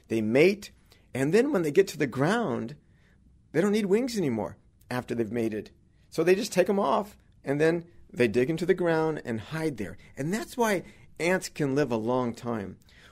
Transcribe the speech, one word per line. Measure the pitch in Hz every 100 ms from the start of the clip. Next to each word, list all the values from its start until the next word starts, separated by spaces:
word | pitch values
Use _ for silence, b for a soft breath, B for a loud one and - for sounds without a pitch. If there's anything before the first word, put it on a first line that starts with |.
| b
They | 113
mate, | 107 123 175 202 - - _ - _
and | 120 135
then | 196 277
when | 226
they | 160
get | 147 196
to | 143
the | 147
ground, | 123 147 233 202 113 113 - _ _ _ _ _ _ _
they | 147
don't | 202
need | 208 202
wings | 208 262 226
anymore | 151 113 90 - _ _ -
after | 123 120 120
they've | 110
mated. | 120 113 104 95 - _ _ _
So | -
they | 165 190
just | -
take | 185 170
'em | 196
off, | 240 220 202 - _ _
and | - 143
then | 160 170 165 b b
they | - 120
dig | 110 131
into | 160 175
the |
ground | 185 175 160 160 151
and | - 113
hide | 98 156 160 120
there. | 92 92 b b
And | 147
that's | 214 339 -
why | 226 190 - b b -
ants | 165 185 -
can | - 147 135
live | 143
a | 117
long | 110 127 123
time. | 117 120 113 95 95 b b b